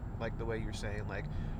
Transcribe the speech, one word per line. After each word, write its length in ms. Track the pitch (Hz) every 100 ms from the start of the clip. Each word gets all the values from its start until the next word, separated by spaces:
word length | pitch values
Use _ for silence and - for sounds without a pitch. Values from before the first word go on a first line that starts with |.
| - -
like 180 | 113 107
the 80 | 117
way 140 | 113
you're 80 | 107
saying. 300 | 104 107 104 101
Like, 160 | 92 - - - -